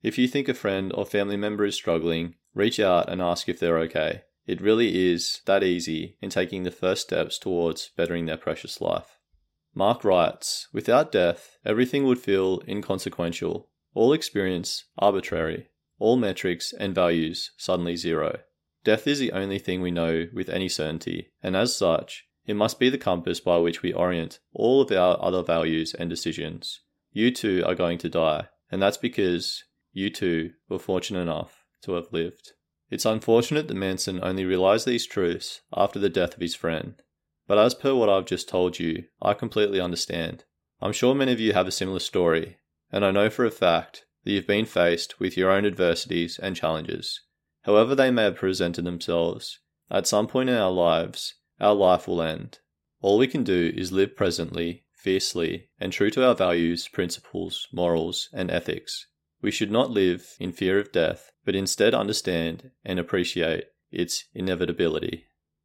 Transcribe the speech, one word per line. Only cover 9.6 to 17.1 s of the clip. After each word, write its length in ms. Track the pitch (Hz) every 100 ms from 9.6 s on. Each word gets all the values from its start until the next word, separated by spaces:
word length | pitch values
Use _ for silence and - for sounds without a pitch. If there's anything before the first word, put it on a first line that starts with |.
| _
Mark 300 | - 98 120
writes, 640 | 104 92 82 - - - -
"Without 400 | - 107 123 156
death, 460 | 101 87 87 - _
everything 400 | - 107 127 143
would 140 | 135 123
feel 420 | 113 98 95 92 -
inconsequential, 1040 | 101 - 95 - - 85 85 85 - _ _ _
all 180 | - 117
experience 760 | 156 - 101 95 90 87 - - -
arbitrary, 680 | 101 98 - 85 80 - - _ _ _
all 160 | 107 127
metrics 560 | 107 92 95 85 -
and 200 | - 101
values 600 | 95 87